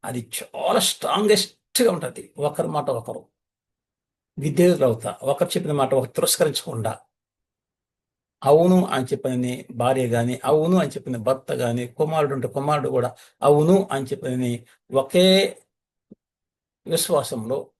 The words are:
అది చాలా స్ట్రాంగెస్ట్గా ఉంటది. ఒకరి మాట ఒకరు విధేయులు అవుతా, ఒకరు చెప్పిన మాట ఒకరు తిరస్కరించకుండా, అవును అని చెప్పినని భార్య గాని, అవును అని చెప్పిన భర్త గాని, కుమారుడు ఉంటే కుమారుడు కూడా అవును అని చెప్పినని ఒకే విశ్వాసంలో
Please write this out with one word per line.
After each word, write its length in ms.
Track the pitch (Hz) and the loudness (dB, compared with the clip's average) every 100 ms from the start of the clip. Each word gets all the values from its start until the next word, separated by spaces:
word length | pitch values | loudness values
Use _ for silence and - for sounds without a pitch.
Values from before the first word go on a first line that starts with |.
అది 260 | - 123 113 - | -8 -10 -8 -12
చాలా 400 | - 135 165 220 | -12 -6 0 0
స్ట్రాంగెస్ట్గా 1080 | - - - 160 214 208 - _ _ - 233 | 0 -4 -2 0 4 2 2 _ _ 0 0
ఉంటది. 420 | 175 135 - - - | 0 -8 -12 -18 -6
ఒకరి 300 | 143 143 156 | -6 -4 -4
మాట 220 | 147 139 | -4 -4
ఒకరు 360 | 120 117 113 - _ _ _ _ _ _ _ _ _ _ - | -6 -6 -14 -16 _ _ _ _ _ _ _ _ _ _ -6
విధేయులు 460 | 147 143 175 160 | -4 4 4 4
అవుతా, 340 | 135 113 104 - | 2 0 -6 -6
ఒకరు 260 | 131 139 175 | -4 -2 -2
చెప్పిన 240 | 147 151 | -4 -4
మాట 220 | 147 131 | -2 0
ఒకరు 160 | 135 120 | 0 -2
తిరస్కరించకుండా, 880 | - - - 160 139 - 117 110 113 _ _ _ _ _ _ _ _ _ _ _ _ _ _ | -2 -2 0 0 -2 -8 -6 -6 -8 _ _ _ _ _ _ _ _ _ _ _ _ _ _
అవును 360 | 135 151 175 185 180 | 4 6 6 4 2
అని 200 | 135 127 | -2 -4
చెప్పినని 460 | 139 131 127 123 123 - | -4 -4 -2 -4 -6 -10
భార్య 300 | 117 120 135 123 | -2 0 0 0
గాని, 280 | 117 120 123 | 0 0 -2
అవును 320 | 131 151 160 185 | 2 2 4 2
అని 140 | 147 | 0
చెప్పిన 240 | - - 123 | -6 -10 -6
భర్త 340 | 110 131 - | -2 -2 -4
గాని, 320 | 135 123 117 120 | -4 -2 -2 -6
కుమారుడు 440 | - 156 160 143 | -4 -2 0 -2
ఉంటే 140 | 135 123 | -2 -4
కుమారుడు 420 | 143 143 147 135 | -4 -2 -2 0
కూడా 200 | 131 123 - - _ | -2 -2 -6 -20 _
అవును 340 | 135 147 156 196 190 | 4 4 6 4 2
అని 160 | 139 131 | -6 -6
చెప్పినని 460 | 139 131 127 123 117 - _ _ | -8 -6 -4 -2 -4 -10 _ _
ఒకే 360 | 131 135 180 185 190 196 - _ _ _ _ _ - _ _ _ _ _ _ - | -2 2 4 6 6 2 -4 _ _ _ _ _ -20 _ _ _ _ _ _ -4
విశ్వాసంలో 720 | 165 - 160 127 127 110 139 - | -4 0 0 0 -8 -6 -6 -8